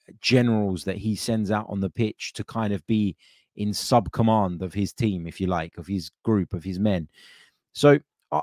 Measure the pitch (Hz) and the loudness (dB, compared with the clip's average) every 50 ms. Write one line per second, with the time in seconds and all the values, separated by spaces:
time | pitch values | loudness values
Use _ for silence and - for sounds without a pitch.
0 | _ - - - - - 123 123 123 120 113 107 104 98 92 87 - 98 92 87 | _ -20 -14 -8 -2 2 4 4 4 4 2 2 0 0 -2 -4 -4 -6 -6 -4
1 | 95 110 104 92 - - 113 110 107 92 107 104 107 - - 98 95 90 - - | -2 -4 -4 -2 -2 -2 -2 -2 0 0 -2 -2 -2 -4 -4 -2 -2 -2 -2 -2
2 | 113 107 - - - - - - 107 - - 113 110 104 101 92 - - 113 107 | -2 -2 -4 -6 -14 -12 -10 -12 -10 -8 -6 -4 -2 -2 -2 -4 -2 0 0 0
3 | 104 98 - _ _ _ _ _ _ _ - - 104 104 98 - - - 127 120 | 0 0 -2 _ _ _ _ _ _ _ -10 -6 -6 -4 -4 -4 0 2 2 2
4 | 92 - - - 113 113 110 110 101 92 87 82 92 90 - 101 98 92 - - | 2 2 0 2 2 4 4 4 2 0 -2 -4 -8 -6 -4 -4 -4 -4 -2 -2
5 | 117 107 98 90 82 82 - - 95 90 90 85 80 85 - - 80 87 101 92 | 0 0 0 -2 -6 -8 -6 -4 -2 -2 0 -2 -4 -6 -10 -12 -8 -6 -6 -6
6 | 80 - _ _ - 113 110 101 90 - - 87 78 95 90 90 104 107 98 87 | -6 -8 _ _ 0 0 2 2 0 -2 -4 -8 -6 -6 -4 0 0 2 0 0
7 | 78 - _ _ - - - - - _ _ _ _ _ - - - 147 143 151 | -2 -6 _ _ -20 -20 -20 -20 -20 _ _ _ _ _ -2 4 6 6 6 6
8 | - _ _ _ _ - - 151 | 4 _ _ _ _ -4 -4 -2